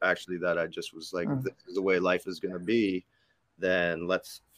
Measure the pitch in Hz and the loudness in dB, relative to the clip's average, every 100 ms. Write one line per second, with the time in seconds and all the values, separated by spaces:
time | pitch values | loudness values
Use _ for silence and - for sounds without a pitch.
0 | 92 90 - 87 90 85 82 85 - 82 | 0 0 -2 -2 0 0 -2 -6 -10 -12
1 | 78 90 87 135 131 - - 95 95 92 | -6 -4 -2 -2 -4 -8 -6 0 2 4
2 | 90 90 95 90 95 90 90 117 101 92 | 4 2 -2 -6 -6 -6 0 2 2 0
3 | - _ _ _ _ _ 92 92 87 82 | -6 _ _ _ _ _ 2 2 2 0
4 | 87 90 - - _ | 0 0 -2 -16 _